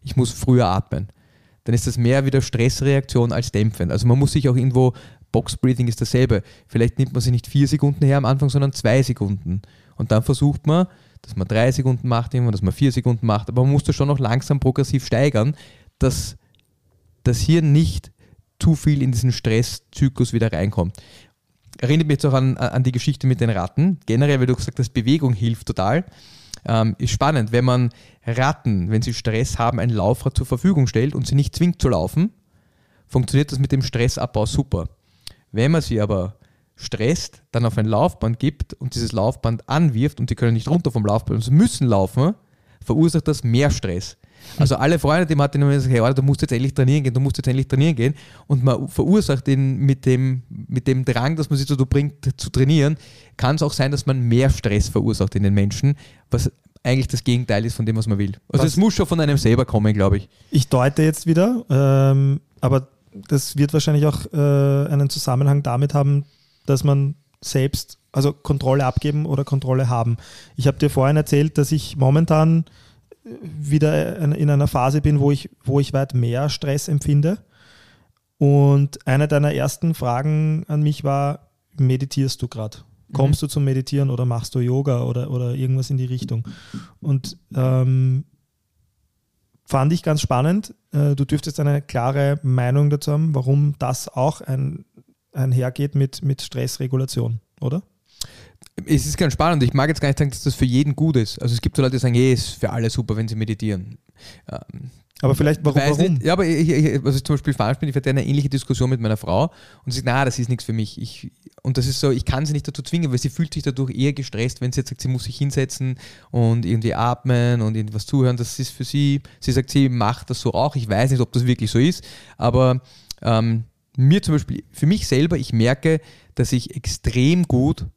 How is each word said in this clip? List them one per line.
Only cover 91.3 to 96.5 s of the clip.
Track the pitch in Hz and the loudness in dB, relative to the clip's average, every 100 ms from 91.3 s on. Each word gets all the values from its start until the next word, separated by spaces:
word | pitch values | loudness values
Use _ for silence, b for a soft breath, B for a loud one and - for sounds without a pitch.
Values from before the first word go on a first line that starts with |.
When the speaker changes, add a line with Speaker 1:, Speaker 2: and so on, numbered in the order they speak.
| 151 - 147 | -2 -4 -4
Speaker 2:
eine | 147 143 | -2 -2
klare | 143 131 120 139 139 143 | -4 -4 -2 0 0 0
Meinung | 139 127 123 139 147 | 0 0 2 2 2
dazu | 143 147 | 0 0
haben, | 147 160 | 0 0
warum | 139 127 139 147 143 | 0 2 2 2 0
das | 127 127 - | -4 -6 -8
auch | - 135 - | -2 -2 -2
ein, | - 131 135 170 - _ _ _ _ | -6 -4 -4 -8 -16 _ _ _ _
einhergeht | - 131 123 127 127 143 | -4 0 0 -2 -4 -2
mit, | 143 135 - | 0 -2 -2
mit | 139 139 | -4 -4
Stressregulation, | - | -6